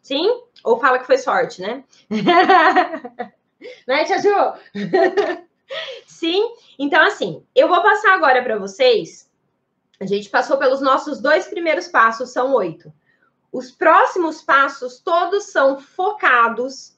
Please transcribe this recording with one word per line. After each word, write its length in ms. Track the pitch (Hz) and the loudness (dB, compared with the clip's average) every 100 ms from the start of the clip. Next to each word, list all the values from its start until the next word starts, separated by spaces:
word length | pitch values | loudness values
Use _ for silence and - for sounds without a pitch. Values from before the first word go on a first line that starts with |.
Sim? 400 | _ 277 370 494 _ _ | _ -2 -2 -2 _ _
Ou 160 | 220 233 | -2 0
fala 200 | 269 254 | 2 0
que 60 | |
foi 120 | - 269 | 2 0
sorte, 440 | 254 196 165 - | 2 -2 -2 -6
né? 220 | 190 262 _ _ _ | -10 -10 _ _ _
<laughs> 1300 | 214 190 339 370 370 320 359 320 320 240 - 240 _ _ _ 403 - - | -2 2 4 6 4 4 2 -2 -8 -14 -14 -14 _ _ _ -20 -18 -4
Né, 180 | 277 | -4
Tia 160 | 320 381 | -2 0
Ju? 320 | 403 403 269 - - | 0 0 0 -4 -14
<laughs> 720 | 202 190 359 359 381 320 339 _ _ _ 571 554 466 | -10 -4 0 0 0 -4 -6 _ _ _ -12 -12 -16
Sim? 480 | _ - 330 370 466 - _ - | _ -8 -4 -2 -4 -8 _ -10
Então, 240 | 277 320 | -2 2
assim, 400 | 359 415 202 147 _ | 2 0 -8 -8 _
eu 120 | - 311 | 2 4
vou 140 | 349 | 4
passar 320 | 415 415 415 | 2 2 2
agora 300 | 381 302 254 | 2 4 2
pra 140 | 240 214 | 0 -6
vocês. 720 | 196 - 254 214 160 - _ _ _ _ _ _ _ _ | -8 0 2 2 -2 -16 _ _ _ _ _ _ _ _
A 60 | |
gente 240 | 190 202 202 | -4 -4 -2
passou 280 | 254 240 277 | -2 0 0
pelos 240 | 269 269 | 0 0
nossos 400 | 269 285 302 240 | 0 0 -2 -4
dois 260 | 254 311 - | 0 0 0
primeiros 400 | 359 339 302 - | -6 -2 -2 -2
passos, 440 | 277 226 226 247 | 2 2 0 -8
são 220 | 262 262 | -4 0
oito. 380 | 254 180 160 156 _ _ _ _ _ _ | 0 -2 -8 -20 _ _ _ _ _ _
Os 200 | 247 247 | -12 -12
próximos 680 | _ 339 359 523 381 320 311 | _ 2 4 2 -2 -4 -6
passos 580 | - 277 277 - 254 - | 0 2 0 -4 -14 -10
todos 460 | - 339 349 403 | -2 -2 0 -4
são 340 | - - 269 277 | -4 0 0 0
focados 1160 | - - 381 415 330 247 226 220 262 269 - | -10 -4 -4 -2 0 2 2 -2 -8 -10 -20